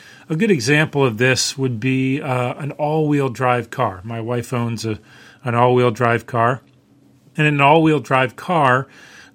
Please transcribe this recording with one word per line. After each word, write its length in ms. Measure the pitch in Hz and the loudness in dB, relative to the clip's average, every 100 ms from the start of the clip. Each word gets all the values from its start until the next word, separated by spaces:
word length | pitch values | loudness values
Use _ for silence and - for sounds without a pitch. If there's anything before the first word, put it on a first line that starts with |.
| - - - | -20 -20 -8
A 60 | 160 | -2
good 160 | 220 | 2
example 540 | 170 113 147 156 143 135 | 2 2 2 2 0 0
of 140 | 107 | 2
this 380 | 127 123 - - | 2 2 -2 -4
would 220 | 131 113 | -4 -2
be, 420 | 131 131 131 135 | -2 -2 -2 -4
uh, 340 | 156 127 123 - | -4 -4 -4 -6
an 180 | 147 | -10
all-wheel 560 | - 151 156 151 143 135 | -6 -4 0 0 0 -2
drive 420 | 113 127 123 117 | -2 0 0 -2
car. 300 | - 120 95 | -4 -4 -4
My 180 | 107 113 | -10 -10
wife 320 | 113 123 117 | -6 -6 -4
owns 320 | 123 117 117 113 | -4 -4 -4 -6
a, 140 | 107 - - - - 123 | -8 -10 -20 -20 -12 -4
an 100 | 117 | 0
all-wheel 380 | 123 123 123 | 2 4 2
drive 340 | 107 120 117 - | 2 0 0 -2
car. 360 | 117 117 131 - _ _ _ _ _ _ - | 0 0 -2 -8 _ _ _ _ _ _ -2
And 100 | 151 | 0
in 80 | 143 | 4
an 60 | |
all-wheel 400 | 143 165 160 151 | 6 6 4 2
drive 340 | 117 131 127 - | 2 0 0 -4
car, 540 | - 175 131 123 135 - - - - | -4 2 4 2 0 -12 -20 -20 -20